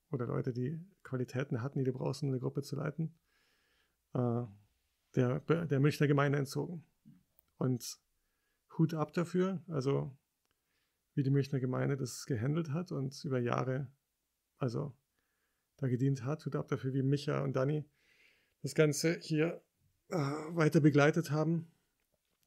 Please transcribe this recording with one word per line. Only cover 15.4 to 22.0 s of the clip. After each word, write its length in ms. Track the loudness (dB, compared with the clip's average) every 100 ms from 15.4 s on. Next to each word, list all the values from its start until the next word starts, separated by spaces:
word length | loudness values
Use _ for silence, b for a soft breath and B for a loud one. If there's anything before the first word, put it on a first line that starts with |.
| _ _ _ _
da 100 | 6
gedient 340 | 8 8 6
hat. 220 | 0 -4 -2
Hut 100 | -4
ab 140 | -2
dafür, 240 | -2 0
wie 100 | 2
Micha 400 | 4 2 2 0
und 120 | 0 2
Dani 300 | 2 0 -4 b b b b b b _
das 120 | -6
Ganze 460 | 2 2 4 -2 -2
hier, 420 | -2 0 0 -2 -14 _ _ _ _
äh, 80 | -4
weiter 640 | -2 -4 -6 2 4 6
begleitet 520 | 6 8 6 4 0
haben 380 | -2 0 -2 -4 _ _ _